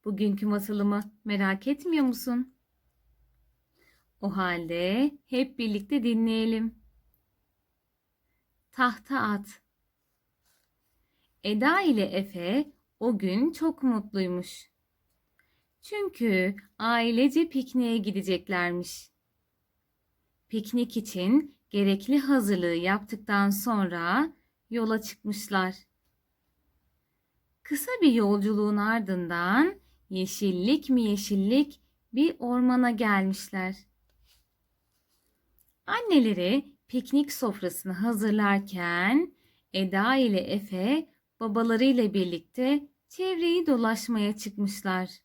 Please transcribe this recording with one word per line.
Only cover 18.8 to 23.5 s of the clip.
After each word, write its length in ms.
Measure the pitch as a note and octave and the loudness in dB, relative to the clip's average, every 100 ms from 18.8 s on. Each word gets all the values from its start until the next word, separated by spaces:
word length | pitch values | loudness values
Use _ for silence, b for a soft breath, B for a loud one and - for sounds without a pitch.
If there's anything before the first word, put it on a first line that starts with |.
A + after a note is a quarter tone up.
| F3 - - _ _ _ _ _ _ _ _ _ _ _ _ _ _ | -8 -14 -18 _ _ _ _ _ _ _ _ _ _ _ _ _ _
Piknik 500 | A3 G#3+ A#3+ A#3+ A#3 | -8 -4 -4 -2 -4
için 600 | G#3+ F#3 F#3 C4+ D4 _ _ | -6 -4 2 2 2 _ _
gerekli 500 | G3+ G3 G3 G3+ C#4+ | 2 2 2 2 0
hazırlığı 560 | C#4 C4+ G3+ F#3 F3 E3+ | 4 2 4 2 2 0
yaptıktan 720 | F3 G3+ - G#3 - G3+ | 0 0 -2 -12 -2 2
sonra 840 | G3+ | 2